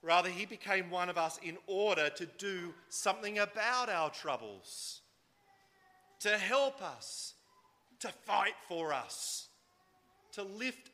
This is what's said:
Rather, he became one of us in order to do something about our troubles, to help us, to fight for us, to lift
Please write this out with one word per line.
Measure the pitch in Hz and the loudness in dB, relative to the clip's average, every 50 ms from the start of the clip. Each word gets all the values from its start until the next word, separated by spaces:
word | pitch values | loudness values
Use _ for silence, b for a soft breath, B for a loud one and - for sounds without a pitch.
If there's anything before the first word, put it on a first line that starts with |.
Rather, | - 165 170 175 175 185 | 6 8 8 8 8 6
he | 175 175 208 | 0 -2 -4
became | 190 226 196 - 202 196 190 185 170 | -6 -6 -10 -2 0 0 0 0 0
one | 180 180 180 180 | 0 0 0 0
of | 175 170 | 2 2
us | 165 160 165 - - | 2 0 0 -6 -8
in | 170 165 185 - - | -10 -10 -10 -6 -2
order | 196 190 208 214 190 160 151 147 | 0 2 4 4 4 4 4 2
to | 147 - 180 | 0 -2 -10
do | 156 - - 196 202 190 180 175 170 160 - - _ | -10 -10 -8 -6 -4 -4 -4 -6 -8 -12 -14 -18 _
something | - - - 202 190 220 220 208 208 208 | -8 0 0 0 0 0 -2 -4 0 0
about | 208 202 202 214 214 226 254 254 247 233 | 0 0 0 -2 0 2 2 2 2 2
our | 196 170 160 151 | 2 2 0 0
troubles, | 139 - - 156 135 120 113 107 101 95 - - - - - - - - _ _ _ _ _ _ _ _ _ _ _ _ _ _ _ _ _ _ _ _ _ _ _ _ | -2 -4 -4 -4 -4 -4 -4 -10 -12 -14 -14 -14 -14 -12 -10 -10 -12 -14 _ _ _ _ _ _ _ _ _ _ _ _ _ _ _ _ _ _ _ _ _ _ _ _
to | - 208 208 208 | 2 2 2 4
help | 190 208 247 277 277 269 269 - | 4 4 4 4 4 4 0 -2
us, | 196 165 131 113 - - - - - - - _ _ _ _ _ _ _ _ _ _ _ _ _ | -8 -10 -10 -10 -12 -12 -10 -10 -10 -12 -12 _ _ _ _ _ _ _ _ _ _ _ _ _
to | - 226 | -8 -8
fight | - - - - 202 202 196 196 208 - - - | -8 -8 -2 2 2 4 4 2 0 -4 -8 -6
for | 175 165 165 156 147 | -4 -2 0 0 0
us, | 131 113 107 - - - - - - - - _ _ _ _ _ _ _ _ _ _ _ _ _ _ _ _ - | 0 -2 -4 -8 -8 -6 -6 -6 -6 -8 -12 _ _ _ _ _ _ _ _ _ _ _ _ _ _ _ _ -10
to | - 202 | -8 -8
lift | 196 196 214 240 262 247 - - - | -8 -6 -4 -4 -4 -4 -6 -16 -10